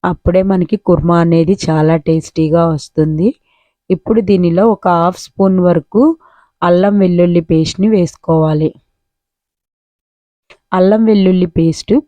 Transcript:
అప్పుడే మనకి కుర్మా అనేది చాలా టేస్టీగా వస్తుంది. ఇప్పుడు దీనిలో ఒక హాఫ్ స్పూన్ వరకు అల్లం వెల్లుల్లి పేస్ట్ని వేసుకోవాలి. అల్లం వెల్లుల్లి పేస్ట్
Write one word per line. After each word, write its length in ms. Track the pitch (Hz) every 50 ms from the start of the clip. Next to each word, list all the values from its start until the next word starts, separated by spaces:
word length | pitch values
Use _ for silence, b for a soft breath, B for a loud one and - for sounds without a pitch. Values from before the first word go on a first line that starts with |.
| - 180
అప్పుడే 320 | 170 - _ 180 175 185 190 196 190
మనకి 260 | 185 175 - 214 185 _ -
కుర్మా 260 | 175 156 143 170 170 170 170
అనేది 320 | 170 170 165 160 151 202 196 -
చాలా 320 | - 156 156 156 156 165 160 -
టేస్టీగా 560 | - 160 160 156 - _ 160 160 156 156 170 165 165 160
వస్తుంది. 520 | 143 - - _ - 156 156 156 156 175 240 311 _ _ _ _ _ _ _ _ _ _ _ 190
ఇప్పుడు 220 | - _ - 226 226 202 185
దీనిలో 340 | 202 180 180 170 165 180 208 233 208
ఒక 100 | - - 185 175 165
హాఫ్ 200 | 170 180 175 - -
స్పూన్ 340 | - _ - 196 190 190 185 180 180
వరకు 360 | 175 165 - _ - 208 269 320 330 b b b b b b b b _ 170 175
అల్లం 260 | 175 180 190 202 208 202 190
వెల్లుల్లి 400 | 180 175 175 175 175 175 175 165 -
పేస్ట్ని 380 | 165 160 160 160 - - 190 220 220
వేసుకోవాలి. 760 | 190 175 156 - _ - - 165 160 156 156 156 151 156 156 - - _ _ _ _ _ _ _ _ _ _ _ _ _ _ _ _ _ _ _ _ _ _ _ _ _ _ _ _ _ _ _ _ _ _ - _ _ _ 185 185
అల్లం 240 | 185 190 214 220 226 220
వెల్లుల్లి 400 | 214 202 190 185 185 185 180 170 _ 180
పేస్ట్ 340 | 165 165 156 - - - 208 294 -